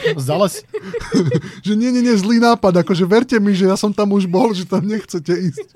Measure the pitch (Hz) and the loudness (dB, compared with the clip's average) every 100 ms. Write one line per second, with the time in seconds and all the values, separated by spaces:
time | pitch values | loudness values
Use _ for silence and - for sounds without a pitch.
0 | - 170 131 156 196 - - 427 190 480 | -4 -2 -2 0 0 -2 -12 -12 -10 -10
1 | - - 175 160 196 - 190 214 247 247 | -2 0 0 -2 -4 -8 -4 0 0 2
2 | 247 214 196 233 233 233 196 175 170 180 | 2 2 2 2 4 4 2 2 2 0
3 | 185 220 254 226 202 190 190 190 214 202 | 2 2 2 0 2 2 2 2 -2 -2
4 | 202 202 190 185 240 185 175 180 190 214 | 0 0 0 0 0 -2 -4 -4 -2 -6
5 | - 180 147 175 180 - - | -6 -8 -4 -2 -2 -6 -12